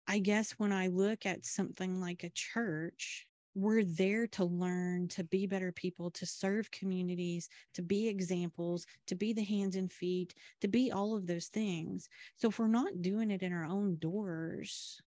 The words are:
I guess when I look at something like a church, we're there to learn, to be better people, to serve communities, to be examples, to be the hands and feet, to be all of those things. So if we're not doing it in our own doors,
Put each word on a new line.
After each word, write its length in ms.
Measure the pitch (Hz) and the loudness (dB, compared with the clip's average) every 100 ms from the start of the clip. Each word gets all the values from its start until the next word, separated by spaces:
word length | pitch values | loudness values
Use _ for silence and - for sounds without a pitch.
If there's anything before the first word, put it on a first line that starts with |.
| - | -2
I 120 | 202 | 0
guess 320 | 196 208 214 | 4 2 2
when 180 | - 208 | 0 2
I 160 | 190 185 | 2 2
look 380 | 180 202 220 196 | 2 2 2 -2
at 200 | 175 - | -4 -4
something 540 | - 185 - 185 185 | -2 -2 -2 -2 -2
like 220 | 180 175 | -2 -4
a 60 | 170 | -6
church, 960 | - - 233 226 156 170 - - - - _ _ 190 | -6 -6 -2 -2 -2 -4 -6 -10 -10 -14 _ _ -2
we're 280 | 202 226 | 2 4
there 440 | 190 165 190 214 233 | 4 4 4 4 0
to 180 | - 175 | 2 2
learn, 640 | 175 180 180 180 180 180 | 2 0 0 0 0 -2
to 140 | - | -4
be 240 | 170 190 196 | 0 0 2
better 240 | 190 185 | 0 -2
people, 400 | - 180 - 175 | -4 -4 -4 -6
to 140 | - 180 | -6 -8
serve 420 | - 190 208 214 | -2 0 0 -2
communities, 800 | - 190 185 180 180 175 175 - - - | -4 -2 0 0 -2 -2 -4 -6 -14 -12
to 80 | - | -6
be 260 | 175 202 226 | 0 2 2
examples, 760 | 196 180 175 175 - 170 175 - - - | 0 0 0 0 -2 -2 -2 -6 -12 -6
to 80 | 185 | -2
be 180 | 214 | 0
the 100 | 220 | 0
hands 320 | 202 202 196 190 | 2 2 2 0
and 160 | 185 | -2
feet, 440 | - 180 180 180 - - - | -2 0 0 -2 -8 -20 -4
to 60 | 202 | 2
be 240 | 226 254 | 4 4
all 240 | 196 208 220 | 2 0 0
of 100 | 175 | -2
those 220 | 170 - | -2 -2
things. 600 | 214 214 165 165 185 - - - - | -2 0 0 -4 -6 -10 -18 -20 0
So 120 | 226 | 0
if 100 | 202 | 2
we're 80 | 220 | 4
not 340 | 226 277 180 | 4 2 0
doing 300 | 180 214 220 | 0 0 0
it 100 | 190 | 0
in 120 | 185 | 0
our 120 | 175 160 | 0 0
own 320 | 196 202 160 | 0 2 2
doors, 1040 | 160 202 196 160 165 - 196 - - - _ | 0 -2 -2 -4 -4 -6 -8 -8 -10 -14 _